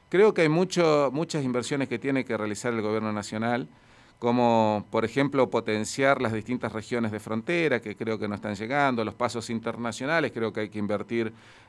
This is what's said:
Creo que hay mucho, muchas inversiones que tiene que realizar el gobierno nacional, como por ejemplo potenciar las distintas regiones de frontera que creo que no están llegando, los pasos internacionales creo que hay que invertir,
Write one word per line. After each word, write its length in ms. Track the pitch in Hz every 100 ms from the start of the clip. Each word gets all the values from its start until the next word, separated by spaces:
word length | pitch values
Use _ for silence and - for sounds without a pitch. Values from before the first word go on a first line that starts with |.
| -
Creo 240 | 180 214
que 100 | 185
hay 60 | 160
mucho, 640 | 156 185 175 165 151 139
muchas 320 | 135 170 160
inversiones 440 | 131 123 117 143 131
que 100 | 117
tiene 260 | 135 135
que 120 | 120 110
realizar 360 | 107 104 123
el 80 | 117
gobierno 320 | 107 107 107
nacional, 560 | 107 101 107 117 123 147 - _ - - -
como 680 | 120 120 120 113 110 104 95
por 140 | 113
ejemplo 460 | 110 135 139 139 120
potenciar 720 | 117 110 107 107 - 135 135
las 100 | 123
distintas 400 | 110 101 127 113
regiones 400 | 107 107 120 113
de 80 | 104
frontera 600 | 110 113 113 170 160 123
que 140 | 107
creo 240 | 98 113 107
que 80 | 104
no 80 |
están 200 | 101 107
llegando, 500 | 101 113 143 139 120
los 100 | 107
pasos 360 | 101 120 117 110
internacionales 840 | 113 117 110 117 110 131 165 135
creo 200 | 123 113
que 80 | 98
hay 80 | 107
que 80 | 104
invertir, 540 | 104 104 104 117 110 113 - -